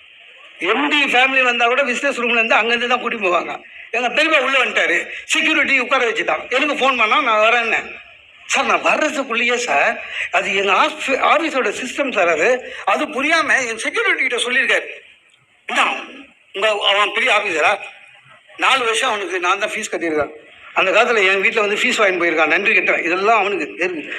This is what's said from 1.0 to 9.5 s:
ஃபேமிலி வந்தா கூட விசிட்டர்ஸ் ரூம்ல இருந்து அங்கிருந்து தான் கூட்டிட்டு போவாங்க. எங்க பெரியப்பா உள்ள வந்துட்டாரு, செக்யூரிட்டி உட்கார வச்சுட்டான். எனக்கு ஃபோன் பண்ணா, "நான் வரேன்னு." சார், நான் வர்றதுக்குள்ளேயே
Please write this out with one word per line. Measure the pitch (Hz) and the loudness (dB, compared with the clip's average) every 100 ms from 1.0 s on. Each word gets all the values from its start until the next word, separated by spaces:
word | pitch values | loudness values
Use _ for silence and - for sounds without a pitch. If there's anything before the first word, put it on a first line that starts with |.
ஃபேமிலி | 277 240 262 269 | 2 2 4 2
வந்தா | 254 240 233 | 2 2 2
கூட | 254 | 2
விசிட்டர்ஸ் | 262 240 277 233 | 0 0 -2 -2
ரூம்ல | 233 | -2
இருந்து | 233 226 | 0 2
அங்கிருந்து | 269 220 240 240 | 2 2 0 0
தான் | 247 | -2
கூட்டிட்டு | 233 233 190 | -2 -4 0
போவாங்க. | 175 - - - - - | 0 -2 -10 -14 -20 -8
எங்க | 226 247 | -4 -2
பெரியப்பா | - 320 302 | 0 2 2
உள்ள | 254 269 | 2 0
வந்துட்டாரு, | 226 202 165 165 - - | 0 0 0 0 -4 -10
செக்யூரிட்டி | - 311 311 311 254 269 | -4 0 2 2 2 0
உட்கார | 240 269 | 2 0
வச்சுட்டான். | 233 - - 156 - | 0 -2 -2 -2 -2
எனக்கு | 254 302 | -2 0
ஃபோன் | - 262 247 | 0 0 2
பண்ணா, | 214 277 | 2 2
"நான் | 254 214 220 | 2 4 4
வரேன்னு." | 240 226 151 - - - - - - - | 2 0 -4 -6 -14 -20 -20 -20 -14 -4
சார், | 269 | -2
நான் | 233 190 | 0 2
வர்றதுக்குள்ளேயே | 320 - 302 - 262 233 240 | 2 2 0 -2 -4 -2 0